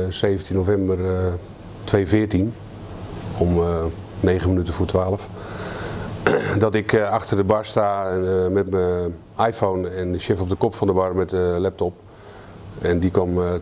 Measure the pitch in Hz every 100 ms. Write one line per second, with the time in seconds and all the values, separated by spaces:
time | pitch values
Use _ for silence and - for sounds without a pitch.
0 | 92 90 104 98 90 95 92 104 95 92
1 | 92 92 92 87 - - - - - 104
2 | 98 107 107 90 104 117 - - - -
3 | - - - - 87 87 85 85 82 -
4 | - - 92 92 87 92 85 82 90 92
5 | 92 98 - - - - - - - -
6 | - - - - 101 101 107 107 104 113
7 | 104 107 - 101 98 107 107 - 104 101
8 | 98 92 92 92 92 98 95 95 90 90
9 | 87 85 - - 113 113 101 95 90 92
10 | 90 87 - 104 92 98 117 - 98 92
11 | 92 92 90 92 90 87 95 87 90 87
12 | - - - - - - - - 87 87
13 | 90 92 90 90 87 90